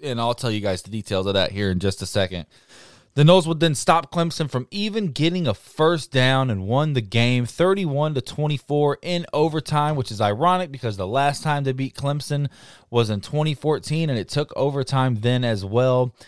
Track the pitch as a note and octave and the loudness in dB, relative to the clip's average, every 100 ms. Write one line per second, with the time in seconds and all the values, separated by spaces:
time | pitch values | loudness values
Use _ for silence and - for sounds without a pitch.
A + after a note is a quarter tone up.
0 | D3 A#2 A#2 A#2+ B2 G#2+ G2+ F#2 - A2 | -8 -4 -2 -2 -2 -2 -2 -4 -6 -10
1 | - F#2+ G2 G2 F2+ G2+ G2 F2+ G2 - | -4 -2 0 0 0 0 0 0 0 -2
2 | F#2+ G#2 F#2 F2+ - _ _ - - - | -4 -2 -2 -4 -12 _ _ -20 -20 -20
3 | _ - D3+ F#3 D#3+ D#3+ D#3+ C#3+ - E3 | _ 4 6 6 4 0 0 0 2 2
4 | C#3+ E3+ E3+ - D3 B2+ B2+ G3+ G#3+ A3 | 2 -2 -2 -2 -4 -4 -6 -6 -4 -2
5 | F#3+ B2+ D#3+ F3+ D3 G2 - - D#3 E3+ | -2 0 0 0 -2 -4 -6 0 2 2
6 | - C3 B2+ C3 C3 G2+ G2 B2+ D#3 C3 | 0 2 4 4 2 -2 0 0 0 0
7 | G2+ A#2 A#2+ B2 A#2+ - F3+ G3 F3 C#3 | 0 2 2 2 0 0 2 2 0 0
8 | D#3 C3+ - - D3+ C#3+ - D3 D3 - | -2 -2 -6 -4 -4 -4 -2 0 2 0
9 | - F3 E3+ D3+ D#3+ D#3 - D3+ D3 D3 | -4 -4 -2 0 0 0 -2 0 2 0
10 | A2+ G#2+ G#2 G#2+ E3+ F#3 F3 C3+ A#2 G2 | -4 0 0 2 2 2 -2 -6 -6 -4
11 | F#2 C3 C#3+ C#3+ D#3 C#3+ C3+ C3 C3+ - | -2 0 0 0 -2 -2 -2 -2 -6 -4
12 | C#3 D3 - C#3+ C#3+ - - - - A#2+ | -4 -4 -4 -2 -4 -6 -20 -20 -4 0
13 | A2 G2+ - D3 D#3 C#3 D3 C3+ - D#3 | 2 0 -4 -2 -2 -2 -2 -2 -2 -2
14 | D#3+ A#2+ F2+ C#3+ D3+ - C#3 C#3 B2+ C3+ | 0 -2 -2 -4 -4 -2 -2 -2 -2 0
15 | C3 A2 A#2+ B2+ A#2+ G#2 G2 A2+ C3 B2+ | 0 2 2 2 0 -2 0 2 4 2
16 | B2+ - | 0 -4